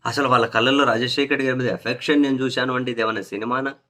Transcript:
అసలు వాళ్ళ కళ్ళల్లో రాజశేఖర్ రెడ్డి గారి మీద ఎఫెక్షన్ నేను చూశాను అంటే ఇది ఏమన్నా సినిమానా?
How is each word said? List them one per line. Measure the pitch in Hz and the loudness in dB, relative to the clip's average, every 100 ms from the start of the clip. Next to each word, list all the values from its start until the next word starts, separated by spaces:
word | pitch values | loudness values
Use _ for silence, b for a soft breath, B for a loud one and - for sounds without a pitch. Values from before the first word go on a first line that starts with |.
| 117 | -4
అసలు | 135 131 | -2 2
వాళ్ళ | 123 117 | 4 2
కళ్ళల్లో | 113 123 139 | 2 2 4
రాజశేఖర్ | 131 113 123 - 139 | 4 2 0 -2 0
రెడ్డి | 135 135 | 0 0
గారి | 127 | 0
మీద | 123 | -2
ఎఫెక్షన్ | 92 113 131 - 147 | -2 -4 -4 0 2
నేను | 139 135 | 2 0
చూశాను | 131 127 127 127 | -2 -2 -2 -2
అంటే | 123 | -4
ఇది | 117 | -2
ఏమన్నా | 113 110 | -2 -2
సినిమానా? | 92 101 117 127 135 135 _ | -6 -8 -4 -4 -4 -10 _